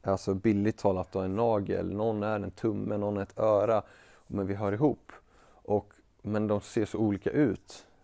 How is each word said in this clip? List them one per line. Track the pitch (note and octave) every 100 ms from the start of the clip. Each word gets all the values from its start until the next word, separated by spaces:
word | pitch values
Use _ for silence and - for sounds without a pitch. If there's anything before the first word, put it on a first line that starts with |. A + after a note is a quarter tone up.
alltså | - F#2+ -
billigt | G2 A2 G2+ G#2 -
talat | G#2 F#2 F2+
då, | F#2+
en | F#2+ G2
nagel, | A#2 G#2+ G2 F#2+ F2+
någon | G2 A2 G#2+
är | G#2 G#2+
en | F#2+
tumme, | - A#2 G#2 G#2+ G#2
någon | G2+ G2+
är |
ett | G2 -
öra, | A2 G#2 G#2+ A2 - - - - _
men | G2+ F#2+
vi | G2+
hör | G#2
ihop. | G#2 D3 A#2 _ - _ - - -
Och, | - G#2 - - _ _
men | - G#2 G#2+
de | G#2
ser | - - G#2
så | -
olika | A2 G2+ -
ut. | - C#3+ F#2 - - - _